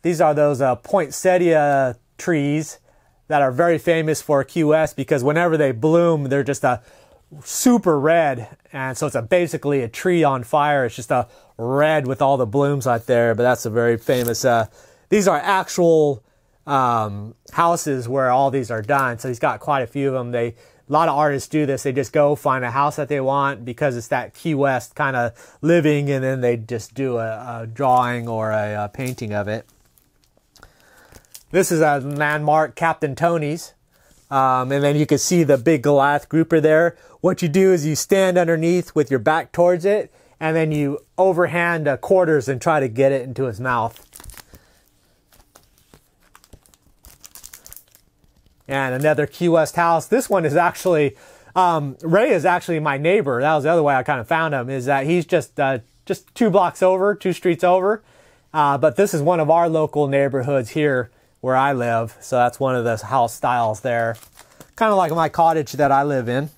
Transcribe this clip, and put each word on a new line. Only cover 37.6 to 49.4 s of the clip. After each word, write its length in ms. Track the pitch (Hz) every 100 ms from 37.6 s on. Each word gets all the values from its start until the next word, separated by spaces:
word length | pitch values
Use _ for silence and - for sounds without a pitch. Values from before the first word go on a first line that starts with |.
| 190
is 120 | 180
you 100 | 147
stand 440 | 147 - 196 190 180
underneath 560 | 165 165 165 180 165
with 160 | - 147
your 100 | 135
back 320 | 110 160 131
towards 320 | - 175 180
it, 260 | 190 208 - _ _ _
and 160 | 156 160
then 160 | 160
you 320 | 151 143 147 _ -
overhand, 680 | 190 175 170 170 170 170 147
uh, 120 | 131
quarters 500 | - 190 175 151 120
and 120 | 131
try 200 | 170 156
to 80 | 135
get 240 | 110 135
it 100 | 135
into 220 | 127 123
his 160 | 131 101
mouth. 420 | 127 123 107 - - - - - - - _ _ _ _ _ _ _ _ _ _ _ _ _ _ _ _ _ _ _ - _ _ _ _ - - - - - - - - _ _ _ _ _ _ _ _ -
And 280 | 135 135
another 320 | 127 151 151 143
Key 240 | -